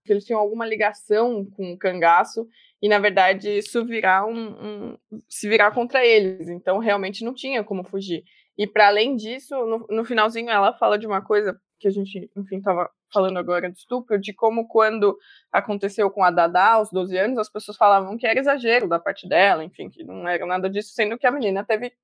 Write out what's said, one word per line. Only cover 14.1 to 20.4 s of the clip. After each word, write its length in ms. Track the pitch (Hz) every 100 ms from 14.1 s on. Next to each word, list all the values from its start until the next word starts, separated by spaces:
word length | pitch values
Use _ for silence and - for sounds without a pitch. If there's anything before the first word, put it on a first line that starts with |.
| 208
de 140 | 196
como 340 | 202 226 233 226
quando 480 | 226 220 220 202 - _ - _
aconteceu 600 | - - 202 196 202 202
com 120 | 202
a 80 | 185
Dadá, 420 | 175 170 175 196
aos 180 | 226 214
doze 260 | 180 185 185
anos, 220 | 208 254
as 100 | 214
pessoas 300 | 214 - 208
falavam 400 | 208 196 190 220
que 80 | 233
era 120 | 220
exagero 480 | 277 277 233 240 202
da 120 | 170
parte 280 | - - 180
dela, 380 | 156 196 170
enfim, 240 | 160 - 160
que 160 | -
não 240 | 165 190 175
era 160 | 175